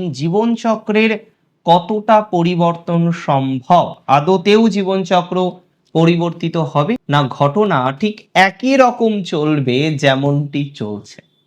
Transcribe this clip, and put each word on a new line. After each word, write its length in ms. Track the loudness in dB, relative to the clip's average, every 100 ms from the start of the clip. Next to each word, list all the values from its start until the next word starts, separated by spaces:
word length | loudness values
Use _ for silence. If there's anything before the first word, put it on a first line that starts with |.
| -6
জীবনচক্রের 1000 | -4 -2 0 0 -2 -2 -4 -2 0 0 -2 -10 _ _ _
কতটা 560 | 2 2 2 -4 2 2
পরিবর্তন 920 | 2 0 0 0 0 -2 -2 0 0
সম্ভব, 840 | -2 -2 -2 0 -2 2 2 2 -4 0
আদতেও 600 | 0 2 0 4 4 4
জীবনচক্র 840 | 0 -2 -2 0 0 0 -2 -4 -6 _ _ _
পরিবর্তিত 640 | 0 2 2 -2 -4 -6 -4
হবে 400 | -2 -2 -2 -4 -2
না 140 | -2
ঘটনা 760 | 0 0 0 0 0 0 -2 -2
ঠিক 280 | -6 -6 -4
একই 420 | 0 0 0 0 2
রকম 460 | 2 2 -2 -2
চলবে 680 | -4 -4 -2 0 0 0 -2
যেমনটি 800 | 0 0 0 0 -2 -4 -6 -8
চলছে। 500 | -8 -10 -10 -14 -20 _ _